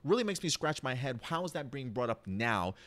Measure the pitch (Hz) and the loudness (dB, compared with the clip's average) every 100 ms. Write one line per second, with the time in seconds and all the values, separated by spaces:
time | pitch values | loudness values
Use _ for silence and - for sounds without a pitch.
0 | 139 226 214 190 165 - 151 151 131 127 | 2 4 4 0 0 0 0 0 -2 -2
1 | 135 120 - 165 180 160 139 139 127 110 | -2 -4 -2 -2 -2 -4 -6 -6 -4 0
2 | 120 110 - 95 117 107 90 - | 0 0 -2 0 2 4 2 -2